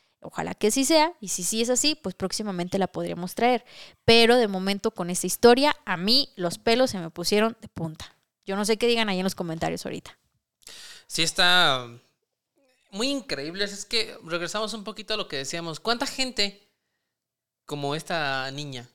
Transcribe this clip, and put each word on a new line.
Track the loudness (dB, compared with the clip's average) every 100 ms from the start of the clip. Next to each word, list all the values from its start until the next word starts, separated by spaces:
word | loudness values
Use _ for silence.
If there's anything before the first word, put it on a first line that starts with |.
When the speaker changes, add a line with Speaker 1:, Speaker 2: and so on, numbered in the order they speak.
| _ _
Speaker 1:
Ojalá | -10 -6 -6
que | 0 0
sí | 2 4
sea, | 4 4 -2
y | -8
si | -4
sí | -2 -2
es | 0
así, | 2 2 0
pues | -6
próximamente | -6 -6 -4 -6 -4 -4 -2
la | -2
podríamos | -2 -6 -6 -8
traer. | 0 2 2 -4 -20 -20 _ 6
Pero | 8 8 6
de | 4
momento | 0 -2 -2 -4
con | -4 -4
esta | -2 -4
historia, | 6 8 8 4 0 -4
a | -2
mí | 2 2 0 -4
los | -6 -2
pelos | 2 4 2
se | 0
me | -8
pusieron | -6 0 2 2 -2
de | -16
punta. | -8 -8 -8 -18 _ _ _ -6
Yo | -4
no | 0
sé | 2
qué | 2
digan | 2 0
ahí | 0
en |
los | -2
comentarios | -4 -6 -4 -4 -4 -8
ahorita. | -12 -14 -20 _ _ _ _ -20 -20 -20 -20 _
Speaker 2:
Sí | -4
está | -2 2 4 6 4 2 -4 -16 _ _ _ _ _ _ _ _ _
muy | -4 -2
increíble. | -2 -6 -8 -8 -6
Es | -6 -6 -4
que | -4 -4 -10
regresamos | -8 -6 -4 -4 -6 -6
un |
poquito | -12 -14 -8 -6
a |
lo | -6
que | -8
decíamos. | -6 -6 -8 -6
¿Cuánta | -4 -2 -2
gente | -4 -4 -2 -4 -4 _ _ _ _ _ _ _ _ _ _ -10
como | -6 -4 -4
esta | -4 -2 -2 -4 -6
niña, | -8 -10 -12 -14